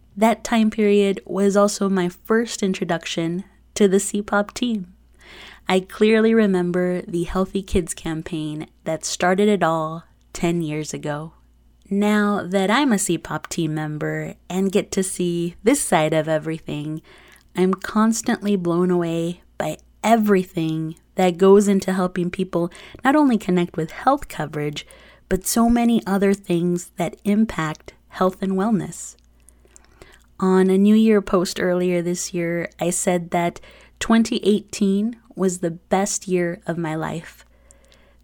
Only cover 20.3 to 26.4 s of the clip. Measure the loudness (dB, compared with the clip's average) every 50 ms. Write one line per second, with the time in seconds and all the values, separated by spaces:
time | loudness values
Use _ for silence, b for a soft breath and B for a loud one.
20.3 | 2 2 2 -2 -4 -4 -2 -2 -2 -4 -6 -8 -10 _ _ _ _ 0 2 2
21.3 | 2 4 6 8 8 8 6 4 2 0 0 -2 -2 -2 -2 -2 -2 -4 -4 -4
22.3 | -2 -4 -6 -4 -2 -4 -4 -4 B B B B B B B 2 4 4 4 4
23.3 | 2 2 2 2 2 2 2 0 -2 -6 -6 -6 -8 -2 2 2 2 2 -2 -10
24.3 | -8 -8 -8 -6 -6 -6 -6 -4 -6 -8 -14 B B B B B B B B _
25.3 | -4 -4 -2 -2 0 2 4 4 4 4 4 2 2 2 0 0 0 2 2 2
26.3 | 0 0